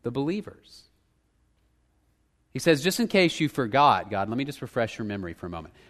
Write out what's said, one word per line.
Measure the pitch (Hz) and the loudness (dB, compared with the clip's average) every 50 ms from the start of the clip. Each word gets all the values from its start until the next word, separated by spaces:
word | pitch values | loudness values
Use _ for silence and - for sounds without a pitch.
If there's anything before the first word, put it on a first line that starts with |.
the | - 120 | -10 -6
believers." | 120 135 143 156 190 214 - - - - _ _ - - - _ _ _ _ _ _ _ _ _ _ _ _ _ _ _ _ _ _ _ _ _ _ _ _ _ _ _ _ _ _ _ _ _ | -4 -4 -4 -4 -4 -6 -8 -12 -16 -20 _ _ -20 -20 -20 _ _ _ _ _ _ _ _ _ _ _ _ _ _ _ _ _ _ _ _ _ _ _ _ _ _ _ _ _ _ _ _ _
He | - 139 | -10 0
says, | - 170 160 139 160 | 2 4 4 4 2
"Just | 185 185 - | 0 0 0
in | 233 - | 0 2
case | - 196 180 165 - - | 4 4 4 4 2 0
you | 156 143 | -2 -2
forgot, | - 143 127 107 113 135 143 139 107 92 87 101 | 0 -2 -2 2 4 6 6 6 6 4 2 -2
God, | 104 98 98 104 | -4 -2 -2 -2
let | 113 | -4
me | 131 139 | -4 -6
just | 147 139 - | -6 -8 -10
refresh | 131 - - 123 113 107 - - | -12 -6 -2 -2 -2 -2 -4 -6
your | 113 | -8
memory | 104 101 101 92 85 | -6 -6 -6 -8 -8
for | 82 - - | -10 -10 -10
a | 87 | -10
moment. | 87 82 80 - - _ - | -10 -10 -12 -14 -18 _ -20